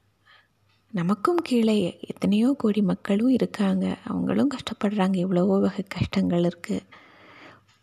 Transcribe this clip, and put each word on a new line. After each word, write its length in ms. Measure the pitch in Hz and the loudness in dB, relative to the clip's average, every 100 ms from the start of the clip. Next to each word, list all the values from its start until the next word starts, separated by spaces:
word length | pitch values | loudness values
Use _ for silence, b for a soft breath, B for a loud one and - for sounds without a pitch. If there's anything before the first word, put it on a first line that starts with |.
| _ _ b b b _ _ _ _ | _ _ b b b _ _ _ _
நமக்கும் 480 | 196 170 214 349 349 | -4 -2 0 0 0
கீழே 340 | 339 240 220 214 175 - | 0 2 2 2 0 -6
எத்தனையோ 460 | - - 185 208 240 285 | -14 -4 0 2 2 2
கோடி 240 | 220 208 | 0 2
மக்களும் 480 | 190 185 - 202 247 | 0 0 -2 0 2
இருக்காங்க. 560 | 254 - - 196 190 185 - | 2 0 0 0 0 -2 -4
அவங்களும் 460 | - 175 180 196 269 | -6 -4 -2 0 0
கஷ்டப்படுறாங்க. 680 | 262 - - 208 208 185 190 | -2 -10 -6 -2 0 0 0
எவ்வளவோ 440 | 185 175 190 196 | 0 0 2 2
வகை 240 | 196 190 - | 0 -2 -8
கஷ்டங்கள் 560 | - - 196 180 175 | -6 -4 -2 0 0
இருக்கு. 340 | 175 - - 190 - B B B B B B B _ _ | 0 -4 -8 -8 -8 B B B B B B B _ _